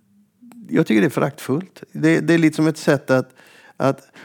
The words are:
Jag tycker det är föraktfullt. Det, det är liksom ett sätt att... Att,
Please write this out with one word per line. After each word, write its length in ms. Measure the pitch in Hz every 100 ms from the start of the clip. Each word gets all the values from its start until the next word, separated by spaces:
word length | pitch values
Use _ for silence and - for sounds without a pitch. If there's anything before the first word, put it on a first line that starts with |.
| _ _ _ _ - - -
Jag 180 | 160 160
tycker 140 | 214
det 60 | 170
är 40 |
föraktfullt. 720 | - 147 - - 143 190 - -
Det, 280 | 147 156 156
det 140 | 151
är 40 | 165
liksom 280 | 160 151 156
ett 120 | 151
sätt 320 | - 139 -
att... 200 | 131 - _ - - - -
Att, 320 | 135 135 - -